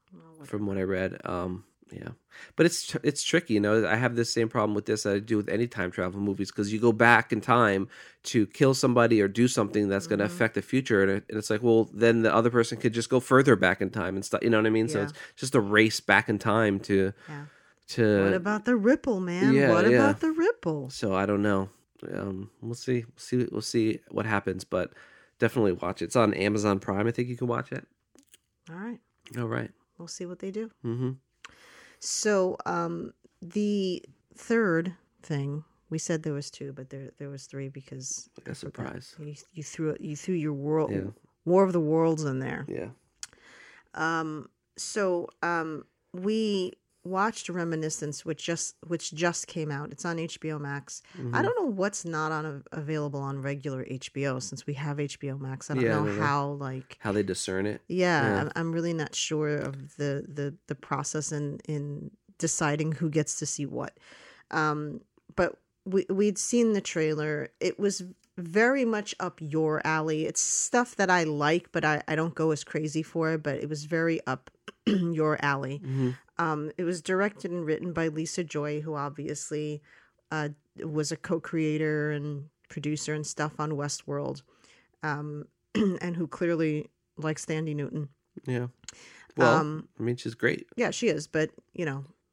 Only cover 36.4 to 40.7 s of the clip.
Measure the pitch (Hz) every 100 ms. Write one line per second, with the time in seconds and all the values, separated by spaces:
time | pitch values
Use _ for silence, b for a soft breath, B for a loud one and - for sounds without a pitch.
36.4 | 139 - 143 135 131 139 135 - 143 139
37.4 | - 139 135 135 131 131 127 - - -
38.4 | - - 151 - - - - - 147 143
39.4 | - 160 147 - 156 - 185 147 - 180
40.4 | 151 143 143